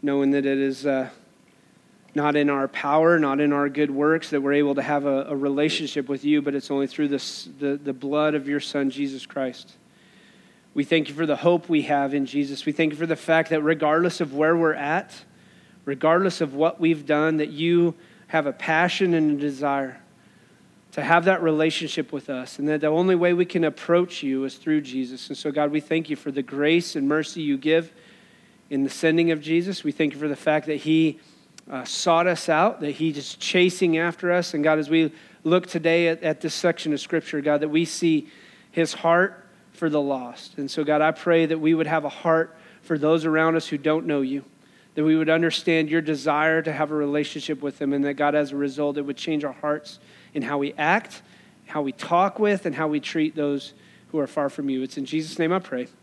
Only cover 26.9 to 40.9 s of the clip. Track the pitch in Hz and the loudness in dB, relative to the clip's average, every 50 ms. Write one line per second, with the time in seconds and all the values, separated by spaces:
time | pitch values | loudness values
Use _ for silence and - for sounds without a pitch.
26.9 | - 160 139 139 151 156 151 - - 180 156 147 143 135 135 151 160 165 170 165 | -4 -2 0 0 0 0 -2 -4 -8 -6 -2 -2 -2 -2 0 2 2 2 0 -2
27.9 | - - - - - - - _ _ _ _ _ _ _ _ _ 143 135 139 135 | -16 -20 -20 -20 -20 -20 -20 _ _ _ _ _ _ _ _ _ -2 -2 -2 -2
28.9 | - - - 160 160 170 170 165 165 151 147 151 165 170 175 190 196 - - 151 | -2 0 0 2 4 4 2 2 0 -2 -2 0 0 0 0 -2 -6 -4 -6 -6
29.9 | 147 - 160 147 147 139 151 151 143 - - 156 151 151 151 160 151 147 - 156 | -2 0 -2 -2 -2 -4 -6 -6 -6 -2 0 0 0 0 0 -2 -6 -6 0 2
30.9 | 160 160 160 156 139 - - - _ _ _ _ _ - _ - 143 131 123 - | 2 4 4 2 0 -4 -18 -20 _ _ _ _ _ -20 _ -12 -10 -10 -10 -8
31.9 | - - - 185 165 165 175 180 175 151 - - 160 151 175 220 - - 156 147 | -8 -4 0 2 2 4 4 2 0 -2 0 0 2 2 2 2 0 -2 -6 -6
32.9 | 143 - 156 160 147 143 135 - - - - - - 185 180 185 180 - 190 170 | -4 -2 -2 -2 -2 -4 -8 -12 -12 -10 -8 -2 2 2 2 2 2 0 0 2
33.9 | 160 160 170 175 165 - - 180 175 180 175 175 - 151 147 156 156 156 151 139 | 2 2 0 -2 -4 -4 -2 0 0 0 0 -2 -4 0 2 2 2 2 2 2
34.9 | 160 160 160 147 151 - - - - _ _ 156 165 180 180 - - 170 156 160 | 2 2 2 2 -2 -8 -20 -20 -20 _ _ 2 2 2 2 0 -6 -2 0 2
35.9 | 165 170 170 165 160 - 175 160 156 - - 160 - - - 175 160 - - 160 | 2 4 2 2 0 0 -2 -4 -4 -2 -4 -6 -6 0 0 0 0 0 -2 -4
36.9 | 147 139 - - - 160 - - - 147 139 151 147 147 151 156 147 160 170 160 | -4 -4 -4 -2 -4 -4 -4 -2 -6 -4 0 0 0 0 0 0 0 0 0 0
37.9 | - - 175 165 160 151 147 - - - - - - - - _ - 170 165 151 | -4 0 2 2 2 2 0 -4 -20 -20 -20 -20 -20 -20 -20 _ -2 -2 -2 -2
38.9 | - - - 165 170 175 185 196 185 - - - _ _ _ _ _ - 170 160 | -2 -2 2 4 6 6 4 2 0 -12 -20 -20 _ _ _ _ _ -4 -2 0
39.9 | 147 151 143 139 139 131 127 120 123 - - - - - 143 135 - 160 151 147 | 0 0 0 0 -2 -4 -6 -10 -14 -16 -18 -16 -10 -10 -8 -6 -4 -4 0 0